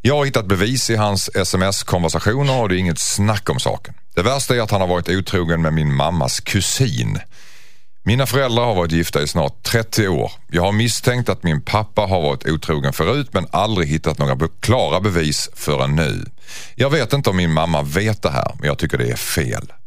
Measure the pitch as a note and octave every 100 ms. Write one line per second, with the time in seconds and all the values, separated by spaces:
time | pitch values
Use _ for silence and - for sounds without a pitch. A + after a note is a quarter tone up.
0 | A#2 D3 C#3 B2 F#2+ F#2+ G#2 C3 - A2+
1 | G#2+ G2 - G2 F2+ F#2 F#2+ G2+ - F2+
2 | E2 D#2+ G#2 B2+ C#3+ C3 G#2+ F#2 F#2 D#2+
3 | - - G2+ G#2 - C2 - - - -
4 | - - G2 C#3 - B2 G#2+ G2+ F#2 F2+
5 | E2+ F#2 F2 F#2+ E2 E2+ D#2+ D#2 D2+ C#2
6 | D2 F2 C2 - - G2 - - C3 A#1+
7 | A1+ G1+ - - - - - - - -
8 | - B2 C3 B2 C3 A#2 A#2+ G2 E2+ E2
9 | E2 D2 D2+ F2 C#2 - - A#2 A2+ -
10 | G2 D#2 G1+ - - E2+ F#2 G#2+ A#2 -
11 | - B2 A2+ F#2+ F2 D2+ - G#2 G#2+ -
12 | G2 F#2+ D2 C2+ - D#2 - D2+ C#2 C#2
13 | E2 C#3+ C3+ F#2+ E2+ F2+ G#2+ G2+ D2+ D#2
14 | - D2 C#2+ C2 D#2+ - - B2 E2 E2+
15 | G#2 E2+ D#2 D2 - - - C#2 C#2 D2
16 | D2+ G1+ - - - - - - C3+ D3+
17 | A2+ C#3+ A#2 F#2 E2+ D#2 E2+ D2+ C#2+ D2+
18 | A2 G#2 F2 C2 - - D2 C#2 E2+ C#2
19 | A#1+ A#1+ - - B1+ G1+ - -